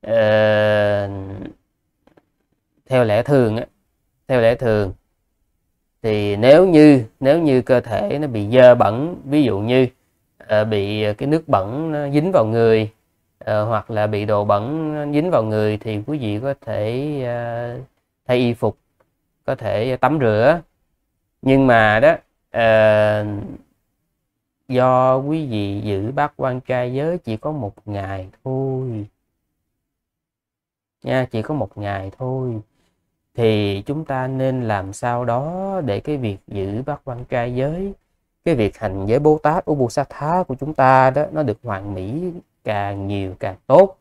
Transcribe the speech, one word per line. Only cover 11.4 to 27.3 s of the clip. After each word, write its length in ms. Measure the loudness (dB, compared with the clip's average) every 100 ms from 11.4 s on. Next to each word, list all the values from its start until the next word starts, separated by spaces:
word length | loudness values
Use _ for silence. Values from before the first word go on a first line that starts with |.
| 0
bẩn 440 | -2 0 -6 -6
nó 180 | -6 -2
dính 220 | -2 2
vào 120 | 0 2
người, 440 | 2 4 4 0 _ _ _ _ _
ờ, 260 | -6 -4
hoặc 260 | -2 -4 -4
là 160 | -4 -2
bị 180 | -2
đồ 200 | -2 -2
bẩn 500 | 2 0 0 -6 -6
nó 180 | -6 -4
dính 180 | -2 0
vào 120 | 0
người 340 | 0 0 0 -2
thì 240 | -6 -8 -6
quý 120 | -6
vị 220 | -4 -4
có 120 | -6 -8
thể, 600 | -8 -6 -4 -4 -6 -6
ờ, 540 | -6 -6 -8 -8 -10 -12 -16 _ _ _ -2
thay 120 | 0
y 160 | 0
phục, 240 | 0 -4 -4 _ _ _ _ _ _
có 100 | -8
thể 420 | -6 -4 -2 -2 0
tắm 220 | 0 2
rửa. 400 | 2 4 4 2 -4 _ _ _ _ _ _ _
Nhưng 240 | 2 4 6
mà 340 | 4 4 4
đó, 160 | 4 2 _ _ _
ờ, 760 | 0 4 6 6 4 4 0 -4 -8 -10 -16 _ _ _ _ _ _ _ _ _ _ _
do 480 | 0 4 4 4 2
quý 300 | 0 -4 -4
vị 340 | -4 -4 -6
giữ 280 | -4 -4 -4
bát 200 | -4 -4 _
quan 240 | -6 -6
trai 340 | -4 -4 -4
giới 240 | -4 -4 -6
chỉ 180 | -6